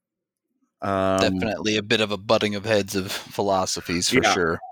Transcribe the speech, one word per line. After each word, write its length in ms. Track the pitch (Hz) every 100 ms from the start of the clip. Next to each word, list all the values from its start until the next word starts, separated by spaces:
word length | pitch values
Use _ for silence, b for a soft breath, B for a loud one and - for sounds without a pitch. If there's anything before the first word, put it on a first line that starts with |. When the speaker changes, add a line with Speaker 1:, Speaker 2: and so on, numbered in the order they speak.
| _ _ _ _ _ _ _ _
Speaker 1:
Um, 380 | 101 98 95 95
Speaker 2:
Definitely 560 | 104 92 92 85 107 107
a 40 |
bit 200 | 104 110
of 100 | 104
a 60 | 101
butting 360 | 104 107 104
of 120 | 104 107
heads 300 | 104 98 101
of 160 | 95
philosophies 960 | - - - 101 95 95 87 - 90 -
for 120 | 127
Speaker 1:
Yeah. 120 | 107
Speaker 2:
sure. 260 | 90 82 87 -